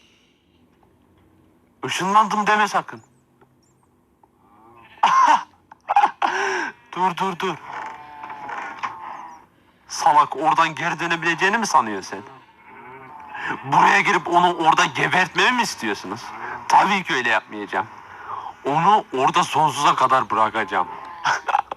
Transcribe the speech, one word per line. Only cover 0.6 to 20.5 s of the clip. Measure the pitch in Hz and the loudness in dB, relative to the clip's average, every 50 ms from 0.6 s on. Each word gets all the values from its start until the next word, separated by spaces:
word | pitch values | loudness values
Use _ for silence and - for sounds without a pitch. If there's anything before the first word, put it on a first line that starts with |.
| _ _ _ _ _ _ _ _ _ _ _ _ _ _ _ _ _ _ _ _ _ _ _ _ - | _ _ _ _ _ _ _ _ _ _ _ _ _ _ _ _ _ _ _ _ _ _ _ _ -8
Işınlandım | 131 - - 170 190 202 214 220 202 208 208 208 | -8 -6 -4 -2 4 4 4 4 4 0 -2 2
deme | 208 214 214 208 202 | 2 2 2 2 0
sakın. | - 185 - - - 113 - _ _ _ _ _ _ _ _ _ _ _ _ _ _ _ _ _ _ _ _ _ _ _ _ _ _ _ _ _ _ _ _ - - - - - - - | 0 -4 -4 -4 -16 -20 -20 _ _ _ _ _ _ _ _ _ _ _ _ _ _ _ _ _ _ _ _ _ _ _ _ _ _ _ _ _ _ _ _ -20 -20 -20 -20 -20 -4 0
<laughs> | - - - 1077 1017 932 - - - - _ _ _ _ - _ _ - - - - - - _ - - 359 381 392 392 381 359 - - - - _ _ | 2 2 4 4 6 6 4 2 0 -8 _ _ _ _ -20 _ _ 0 2 4 4 2 0 _ -4 -2 -2 -4 -4 -4 -4 -4 -6 -8 -10 -16 _ _
Dur, | - 170 180 185 170 | -4 -2 -2 -2 0
dur, | - 190 190 180 156 | -2 -4 -4 -4 -4
dur. | 196 190 151 - - - - - - - - - - - - - - - - - - - - - - - - - - - - - - - - - - - - - - _ _ _ _ _ _ _ _ - | -4 -4 -4 -6 -12 -14 -14 -12 -12 -12 -14 -16 -18 -20 -18 -16 -16 -16 -14 -14 -14 -12 -12 -10 -12 -12 -12 -10 -10 -10 -10 -12 -14 -14 -14 -14 -16 -18 -20 -20 -20 _ _ _ _ _ _ _ _ -14
Salak, | - - - - 151 151 - - - | -8 0 2 4 6 4 4 2 0
oradan | 196 - 196 - - 165 160 156 | -2 0 2 4 2 2 0 0
geri | - 160 175 - 147 | -4 -4 -4 -4 -4
dönebileceğini | 170 170 170 165 160 170 165 156 185 196 208 233 | -2 -4 -4 -2 0 -2 0 0 0 0 0 0
mi | 208 | -2
sanıyorsun | - - 139 117 107 104 95 92 - | 2 2 2 2 2 -6 -8 -8 -10
sen? | 101 95 - - - - - _ _ _ - - - - - - - - - - - - - - - - - - - - - 131 | -14 -14 -14 -18 -20 -20 -20 _ _ _ -20 -20 -20 -20 -20 -20 -20 -20 -20 -20 -20 -20 -18 -16 -14 -10 -8 -8 -8 -8 -4 2
Buraya | 143 170 175 - 202 202 | 4 6 6 6 6 4
girip | 190 - - 180 - 175 | 4 2 0 0 0 2
onu | 170 175 180 180 175 | 2 4 4 4 2
orada | 170 160 160 160 - 175 | 2 2 4 4 4 2
gebertmemi | 165 135 143 143 135 139 180 185 170 - 185 196 233 247 | 0 0 -2 -2 0 2 0 0 0 0 2 2 2 2
mi | 233 | 2
istiyorsunuz? | 208 - - - - 107 - - - 95 101 117 - - - - - - - - - - | -2 -4 -4 -6 -4 -6 -6 -6 -8 -10 -10 -10 -12 -14 -14 -12 -12 -12 -12 -10 -2 4
Tabii | - - - 180 202 190 | 4 4 4 4 2 -2
ki | 175 - 156 | 0 -2 -2
öyle | 131 120 117 | -2 0 0
yapmayacağım. | 113 107 - - 113 107 101 95 - 95 - - - - - - - - - - - - - - - - - | 0 0 -2 -4 -10 -10 -10 -4 -4 -4 -4 -6 -12 -20 -20 -20 -20 -18 -12 -12 -12 -10 -12 -14 -16 -8 -4
Onu | - 143 160 170 196 214 - - - | -2 0 4 6 6 6 4 2 -2
orada | - 131 - - - - 143 | -2 0 0 2 2 2 0
sonsuza | - - - 156 147 123 135 143 165 - | 2 2 2 2 2 2 2 2 2 4
kadar | - 127 120 135 131 107 98 | 4 2 2 2 2 2 0
bırakacağım. | 104 110 110 107 | 2 2 2 2